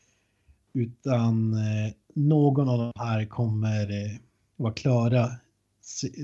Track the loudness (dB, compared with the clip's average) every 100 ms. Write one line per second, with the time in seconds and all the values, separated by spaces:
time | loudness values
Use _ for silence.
0 | _ _ _ _ _ _ _ -4 -4 -6
1 | -2 2 2 2 0 0 0 -2 -4 -8
2 | _ 0 2 4 4 4 2 0 -2 -6
3 | -2 -2 -2 -2 -2 0 0 0 -2 -4
4 | -6 -10 -16 _ _ -6 -6 -2 0 2
5 | 4 2 2 -4 _ _ _ _ -16 -10
6 | -10 -8